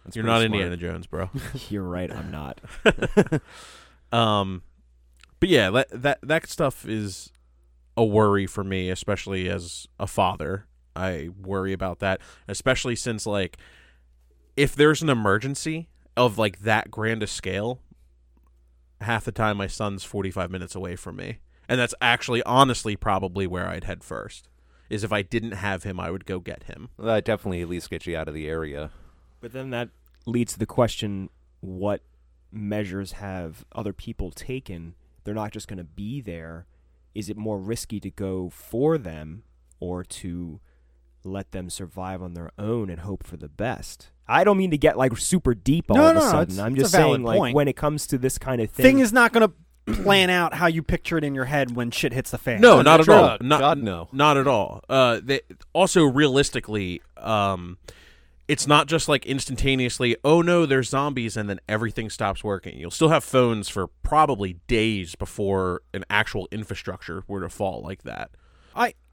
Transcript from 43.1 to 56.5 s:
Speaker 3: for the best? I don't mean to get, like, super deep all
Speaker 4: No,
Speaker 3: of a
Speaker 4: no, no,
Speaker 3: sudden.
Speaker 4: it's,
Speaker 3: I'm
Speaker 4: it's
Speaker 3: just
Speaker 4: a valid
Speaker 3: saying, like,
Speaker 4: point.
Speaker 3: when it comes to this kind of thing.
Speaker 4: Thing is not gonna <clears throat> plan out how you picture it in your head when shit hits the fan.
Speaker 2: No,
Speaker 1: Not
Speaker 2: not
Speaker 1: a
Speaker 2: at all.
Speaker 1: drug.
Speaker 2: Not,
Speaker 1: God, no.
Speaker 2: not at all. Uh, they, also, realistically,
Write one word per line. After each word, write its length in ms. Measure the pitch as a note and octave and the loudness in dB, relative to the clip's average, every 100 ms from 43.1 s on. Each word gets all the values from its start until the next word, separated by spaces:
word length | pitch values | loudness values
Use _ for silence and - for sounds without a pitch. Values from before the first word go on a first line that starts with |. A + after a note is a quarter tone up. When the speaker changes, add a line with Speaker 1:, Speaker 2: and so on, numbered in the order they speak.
| F#2+ - | -10 -10
Speaker 3:
for 120 | E2 | -16
the 120 | D#2 | -16
best? 600 | D2 A2 A#2+ - - - _ - | -6 -6 -6 -10 -18 -20 _ 0
I 160 | C3 | 2
don't 140 | F#3+ G3 | 4 4
mean 140 | F#3+ | 2
to 60 | D3 | 2
get, 200 | D3+ - | 4 4
like, 180 | C3 A2 | 2 0
super 360 | - F3+ - A#2 | 0 0 2 0
deep 300 | - D#3+ - | 2 2 4
all 80 | C4 | 6
Speaker 4:
No, 80 | D#4 | 8
Speaker 3:
of 20 | |
a 20 | |
Speaker 4:
no, 120 | E4 D4 | 8 4
no, 60 | |
Speaker 3:
sudden. 180 | D#3 E3+ | 4 0
Speaker 4:
it's, 60 | F#2 | -2
Speaker 3:
I'm 140 | A2 | -2
Speaker 4:
it's 80 | C3+ | 0
Speaker 3:
just 100 | - | 4
Speaker 4:
a 40 | F3 | 6
valid 200 | D#3 C#3 | 6 4
Speaker 3:
saying, 60 | A#2 | 2
like, 120 | A2+ | 2
Speaker 4:
point. 160 | C3 C#3 | 4 4
Speaker 3:
when 120 | C#3 | 2
it 80 | B2+ | 2
comes 300 | D3+ D3 - | -2 -2 -2
to 100 | C3+ | -2
this 200 | B2+ - | 0 -2
kind 240 | - B2 | -2 -2
of 80 | G#2+ | -2
thing. 120 | - | 6
Speaker 4:
Thing 160 | B3+ C4+ | 8 8
is 120 | B3 | 6
not 200 | B3 A#3 | 6 6
gonna 180 | A#3 A3 - _ | 6 4 2 _
<clears throat> 160 | _ - | _ -4
plan 420 | A3 F#3+ G3 F#3 | 0 4 6 6
out 240 | F3+ E3+ - | 4 2 2
how 120 | F3 | 2
you 140 | E3 | 2
picture 340 | - E3+ - E3 | 0 -2 0 -2
it 60 | |
in 100 | D3 C3+ | 0 -2
your 100 | B2+ | 0
head 300 | D3 C3+ A#2+ | 0 0 -2
when 160 | A#2+ | -4
shit 200 | - C#3+ | -2 -2
hits 180 | A#2+ - | -2 -4
the 60 | - | -6
fan. 220 | - A#2 | -4 8
Speaker 2:
No, 200 | A#3+ D#3 | 10 10
Speaker 1:
Not 40 | C3 | 10
Speaker 2:
not 140 | D#3+ | 10
Speaker 1:
a 20 | |
Speaker 2:
at 60 | D#3+ | 10
all. 180 | G#3 D3+ | 10 8
Speaker 1:
drug. 160 | G#2+ | 4
Speaker 2:
Not, 160 | B2 D3+ | 2 4
Speaker 1:
God, 180 | C#3 D#3 | 4 2
no. 300 | A2+ F2 E2+ | 0 -4 -6
Speaker 2:
not 260 | C3+ D3 C#3 | 2 4 6
at 100 | C3+ | 4
all. 340 | A#2+ F#2+ - - | 2 0 -6 0
Uh, 300 | C3+ B2 A2+ | 4 4 2
they, 180 | A#2 C#3 - - - | -2 -4 -4 -18 -4
also, 300 | D#3+ F#3 F#3 D3+ | 2 4 6 6
realistically, 960 | B2+ D3 C3 C#3+ | 6 4 4 2